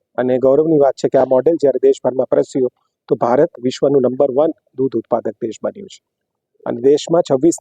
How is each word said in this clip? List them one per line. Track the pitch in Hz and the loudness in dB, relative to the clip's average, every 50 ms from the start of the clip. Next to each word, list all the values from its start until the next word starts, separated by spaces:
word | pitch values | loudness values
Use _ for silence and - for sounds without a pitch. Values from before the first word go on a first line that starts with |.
| _ _ _ - | _ _ _ -4
અને | 127 127 127 127 | -2 -2 0 2
ગૌરવની | 127 131 135 147 156 165 160 147 | 2 2 2 2 2 2 2 2
વાત | 139 131 - | 2 2 0
છે | - - 131 | -2 -2 -2
કે | - 135 | 0 0
આ | 127 | 0
મોડેલ | 131 131 127 131 156 170 | 2 0 0 2 0 0
જ્યારે | - - 135 127 127 | 2 0 0 0 2
દેશભરમાં | - 135 135 - - 127 127 127 123 | 2 0 0 0 -2 -4 -4 -4 -2
પ્રસર્યું | - - 143 139 - - 135 127 123 - _ _ _ _ _ _ - | 0 0 -2 0 -2 -2 -2 -2 -4 -4 _ _ _ _ _ _ -6
તો | 151 | -4
ભારત | - 127 117 120 139 160 170 - - | -2 0 0 2 2 0 0 -2 -6
વિશ્વનું | 120 127 - - - 139 143 139 | -6 -6 -4 -2 0 0 2 2
નંબર | 123 123 127 131 143 139 | 0 0 0 0 -2 0
વન | 120 139 156 160 151 _ _ _ _ | 0 0 0 0 -2 _ _ _ _
દૂધ | 131 135 131 - | -6 -4 -4 -4
ઉત્પાદક | 117 - - 123 113 107 113 110 _ | -6 -4 -4 -4 -4 -4 -6 -8 _
દેશ | - 113 107 - | -10 -10 -8 -8
બન્યું | - 104 - 101 98 - | -8 -10 -10 -10 -16 -20
છે. | - - _ _ _ _ _ _ _ _ _ _ _ _ - | -20 -20 _ _ _ _ _ _ _ _ _ _ _ _ -10
અને | - 120 117 | -10 -6 0
દેશમાં | 120 135 147 143 - - 165 175 | 2 2 2 2 0 0 0 0
છવ્વીસ | 175 - 143 131 139 170 160 - | 0 0 0 0 0 0 0 0